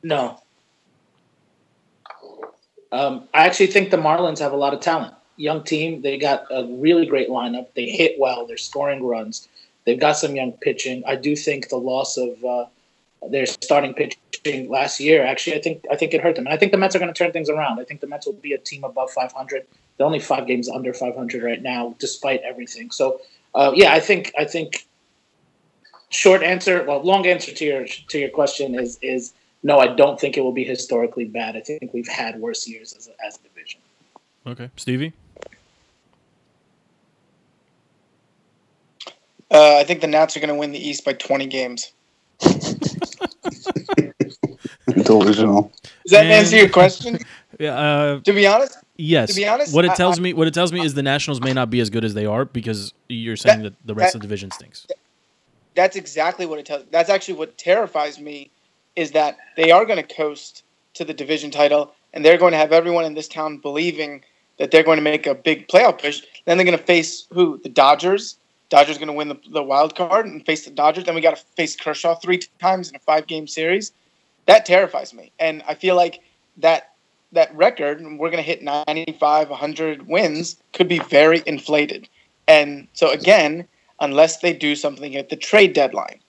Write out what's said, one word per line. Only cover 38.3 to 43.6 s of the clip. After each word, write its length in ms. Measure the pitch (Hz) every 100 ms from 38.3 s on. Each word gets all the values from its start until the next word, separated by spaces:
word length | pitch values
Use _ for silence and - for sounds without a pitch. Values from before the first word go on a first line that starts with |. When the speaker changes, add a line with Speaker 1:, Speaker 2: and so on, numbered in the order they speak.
| _ _ _ _ _ _ _ - _ _ _ _
Speaker 3:
Uh, 260 | 151 151 147
I 60 |
think 180 | 143 165
the 60 | 156
Nats 280 | 151 156 160
are 20 |
gonna 160 | 151 147
win 160 | 147
the 80 | 143
East 240 | 147 139 -
by 80 |
twenty 320 | 131 - 139 135
games. 460 | 131 127 120 - _ _ _ _ _
<laughs> 0 | - - - - - - 359 - 392 - 370 -